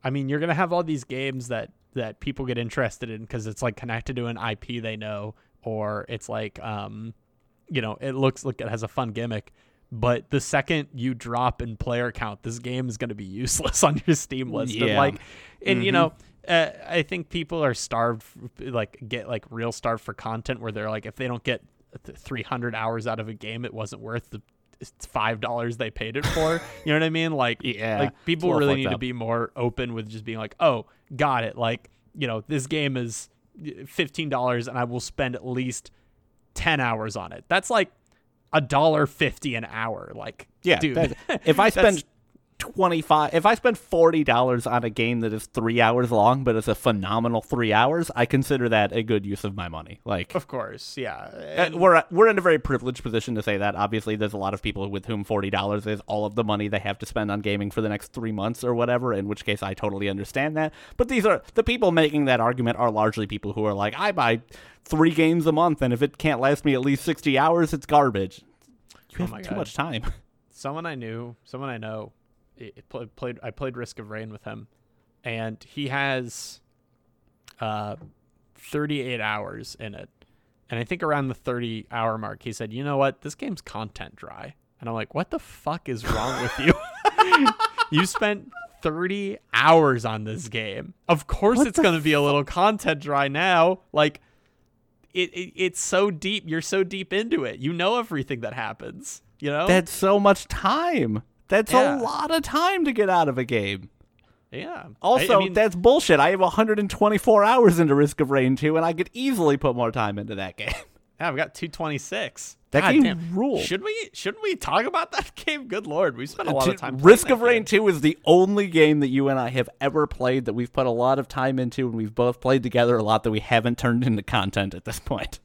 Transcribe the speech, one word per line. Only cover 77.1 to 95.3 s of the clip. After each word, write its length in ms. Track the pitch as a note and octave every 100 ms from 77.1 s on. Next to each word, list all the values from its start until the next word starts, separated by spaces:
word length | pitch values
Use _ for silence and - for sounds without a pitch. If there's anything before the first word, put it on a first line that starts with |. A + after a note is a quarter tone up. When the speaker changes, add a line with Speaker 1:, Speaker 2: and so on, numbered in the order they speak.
| _ _ _ - _
Speaker 1:
uh, 360 | A2 G#2+ G#2 G#2 F2 _ _ _ _ _
thirty-eight 640 | - D3 D3+ D3 C3 A#2+
hours 540 | G#2+ G#2+ G2 G#2 A2 -
in 140 | A2 G2+
it. 140 | - _ _ _ _ _ _
And 100 | A#2
I 40 |
think 200 | A#2+ F3+
around 240 | D#3+ D3 C3+
the 60 |
thirty 520 | B2 - B2 A#2+ A2+ -
hour 260 | A#2+ A2+ A2
mark, 260 | G#2 G2+
he 80 | -
said, 200 | G#2+ A2
"You 100 | A2+
know 140 | C#3+ C#3
what? 240 | C#3 -
This 140 | - -
game's 260 | C#4+ F3+
content 540 | - G#2+ A2 - E2+ -
dry." 400 | - - - - _ _
And 100 | A#2
I'm 60 | A2+
like, 180 | G#2+
"What 160 | C#3+ F3+
the 100 | E4
fuck 480 | - - - D#3+ -
is 160 | A#2+ G2+
wrong 320 | A2 A#2 C3
with 180 | B2 -
you?" 140 | C#3+ D5 E5 F5 G#5+ -
<laughs> 300 | A4 - C#4 - A4 - B4
You 140 | D#3 F#3
spent 440 | - G#3 G#3 - - - _
thirty 560 | E3 D#3 F#3 G3+ G3 G#3 _
hours 520 | A2+ C#3+ E3 D3 B2 A2+
on 180 | A2
this 240 | G#2+ A2 B2+
game. 480 | A2+ G#2+ G2 - - -
Of 200 | E3 -
course 320 | - G3+ A#3+
Speaker 2:
What 80 | C4+
Speaker 1:
it's 100 | G#3+
Speaker 2:
the 60 |
Speaker 1:
gonna 160 | G#3 E3
be 140 | D3+
a 80 | D3
little 220 | C#3+ C#3+
content 560 | C#3 - G3 G#3+ - D#3
dry 280 | C#3 C#3+ C#3
now. 540 | C#3+ F#3 F3 E3 F3+ _
Like, 280 | D3 D3+ - _ _ _ _ _ _ _ _ _
it, 160 | F3+ F3+